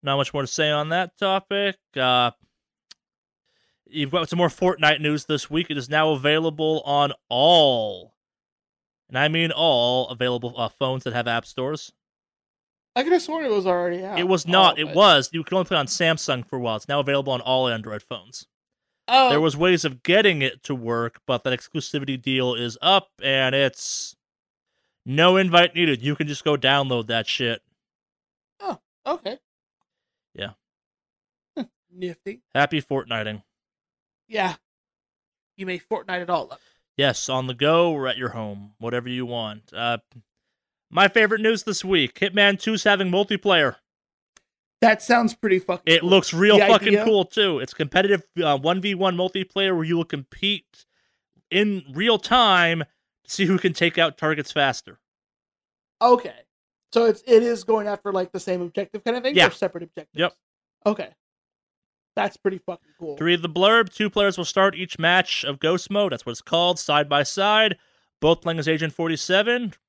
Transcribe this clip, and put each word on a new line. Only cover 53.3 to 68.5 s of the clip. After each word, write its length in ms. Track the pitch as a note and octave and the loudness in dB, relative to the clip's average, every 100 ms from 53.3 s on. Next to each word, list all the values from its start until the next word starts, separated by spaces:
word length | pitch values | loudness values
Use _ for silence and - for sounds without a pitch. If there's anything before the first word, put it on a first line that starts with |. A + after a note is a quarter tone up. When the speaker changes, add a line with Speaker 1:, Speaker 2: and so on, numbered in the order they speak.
Speaker 1:
see 140 | - F#3 | -2 0
who 120 | F#3 | 2
can 140 | F#3 | 0
take 260 | D#3+ E3+ E3 | 0 -2 0
out 180 | E3 - | -2 0
targets 340 | D#3 D3+ C#3+ | -4 -4 -4
faster. 460 | - C#3 A#2+ - - _ _ _ _ _ _ _ _ _ _ | -2 -2 -2 -12 -20 _ _ _ _ _ _ _ _ _ _
Speaker 2:
Okay. 340 | A#3+ B3 F#3 A#2 _ _ _ _ _ | 4 4 0 -16 _ _ _ _ _
So 120 | A#3 | 2
it's, 180 | A#3 A3 - | 2 0 4
it 160 | A3+ | 6
is 200 | A#3 A#3 | 6 -4
going 240 | - A3 G#3 | -2 -2 -2
after, 240 | G3+ G#3 | -6 -4
like, 200 | G3 F3+ | -4 -4
the 80 | F#3 | -8
same 220 | F#3 F3+ | -6 -6
objective 420 | F3 - G3 G#3 | -6 -8 -8 -8
kind 120 | A#3 A#3+ | -6 -4
of 60 | |
thing? 140 | B3+ C#4+ | -2 2
Speaker 1:
Yeah. 120 | D#3+ | 2
Speaker 2:
Or 20 | |
separate 320 | - F#3+ F3 | 2 -8 -8
objectives? 340 | E3+ - D3+ D3+ | -16 -18 -16 -4
Speaker 1:
Yep. 160 | E3+ _ _ _ _ _ G#3 | -4 _ _ _ _ _ -4
Speaker 2:
Okay. 240 | G#3 C3+ _ _ _ _ _ _ _ _ _ _ - | -4 -8 _ _ _ _ _ _ _ _ _ _ -4
That's 200 | G3+ - | -4 -2
pretty 220 | G3 F#3 | -6 -4
fucking 340 | - F3 _ _ | -12 -14 _ _
cool. 180 | E3 C#3+ | -12 -4
Speaker 1:
To 80 | |
read 180 | D#3+ F3 | 0 0
the 60 | E3+ | -2
blurb, 460 | D#3 F#3+ A3+ G#3+ | 2 4 4 2
two 160 | - G#3+ | -2 -4
players 260 | G#3 G3+ F#3 | 0 0 -2
will 80 | |
start 300 | E3+ - G3 | -4 0 0
each 240 | D#3+ F3+ - | 0 -12 -2
match 460 | D#3+ F3+ F3+ - | 2 2 2 -4
of 160 | D3 C#3 | -6 -4
Ghost 280 | D#3 F3 - | -2 -2 -2
Mode, 200 | G3+ G3+ | -2 -2
that's 140 | A#2+ - | -4 -10
what 60 | |
it's 100 | A#2 | -12
called, 360 | - E3+ F3 F3 | -4 0 0 -2
side 280 | - D3 C#3+ | 0 0 2
by 140 | D3 | 0
side, 560 | C#3+ - G3+ G#3+ A3 F#3 _ _ _ _ | 0 -2 0 2 2 -2 _ _ _ _
both 200 | D3+ E3 | 0 2
playing 160 | E3+ | -2